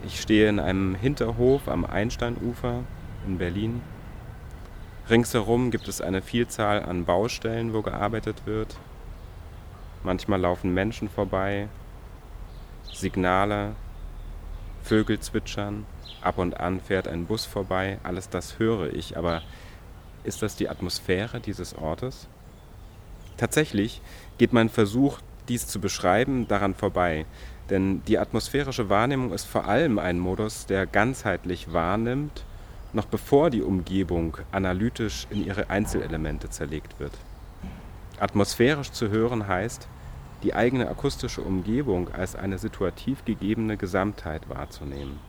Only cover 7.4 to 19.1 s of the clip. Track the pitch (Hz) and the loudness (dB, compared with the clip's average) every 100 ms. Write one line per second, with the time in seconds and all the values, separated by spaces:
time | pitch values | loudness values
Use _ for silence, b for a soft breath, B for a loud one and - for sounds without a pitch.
7.4 | 113 113 117 110 104 - 104 110 110 107 | -2 -2 0 0 -2 0 0 0 -2 -4
8.4 | - 107 110 - - - - - - - | -4 -4 -4 -8 -14 -14 -12 -12 -12 -12
9.4 | - - - - - - 95 92 - 98 | -14 -14 -14 -14 -14 -6 -2 -2 2 2
10.4 | 90 90 92 90 101 117 107 - 98 95 | 4 2 2 2 2 0 -4 0 0 2
11.4 | 98 101 104 - - - - - - - | 2 0 -4 -8 -14 -14 -14 -16 -16 -14
12.4 | - - - - - - 95 95 90 92 | -12 -14 -14 -14 -12 -4 -2 2 4 6
13.4 | 101 104 101 107 - - - - - - | 4 2 -2 -6 -10 -10 -12 -10 -10 -10
14.4 | - - - - - 110 107 107 - 110 | -10 -10 -10 -10 2 4 4 0 0 -4
15.4 | - - 101 104 107 - - - - 92 | -2 -4 -4 -4 -8 -14 -14 -2 -2 2
16.4 | 90 87 85 92 - 95 - 85 85 110 | 0 2 0 -2 2 0 2 -4 -2 -2
17.4 | - - 95 92 95 98 - 90 - 90 | -2 -4 0 0 0 -2 -4 -6 -4 -6
18.4 | - - 113 113 78 - - | -6 2 2 4 0 -2 -4